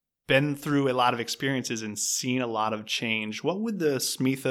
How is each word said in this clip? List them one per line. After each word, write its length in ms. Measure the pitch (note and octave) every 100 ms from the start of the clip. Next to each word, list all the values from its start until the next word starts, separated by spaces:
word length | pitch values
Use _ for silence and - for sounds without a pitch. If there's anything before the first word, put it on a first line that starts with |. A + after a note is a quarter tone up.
| _ _ -
been 300 | C3+ D3 C#3+
through 340 | D#3 C#3+ C#3
a 20 |
lot 220 | B2+ B2
of 60 | B2+
experiences 600 | A#2 - C3+ C3+ A#2 A#2
and 180 | A2 G2+
seen 440 | - - B2+ B2+
a 40 | A#2+
lot 280 | A2 A2
of 100 | A2
change. 580 | A2 - A#2+ A2 G#2+ G#2
What 180 | C#3+ F#3+
would 160 | A3+ G3
the 180 | D#3 C3
Smitha 480 | - - C3 C3+ C3